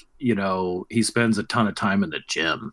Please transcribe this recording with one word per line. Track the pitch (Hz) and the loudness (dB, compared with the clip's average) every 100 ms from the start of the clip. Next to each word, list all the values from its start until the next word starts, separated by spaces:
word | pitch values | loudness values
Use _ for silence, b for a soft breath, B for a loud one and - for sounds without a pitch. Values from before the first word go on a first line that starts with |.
| - - | -20 -4
you | 120 | 0
know, | 104 98 95 92 90 95 | 0 0 0 -2 -2 -2
he | 117 | 0
spends | 107 - 117 104 | 0 2 2 2
a | |
ton | 113 120 104 | 0 0 0
of | |
time | - 104 98 | 0 0 2
in | 92 | 0
the | 73 - | -2 -6
gym. | - 82 71 - | -2 0 -2 -6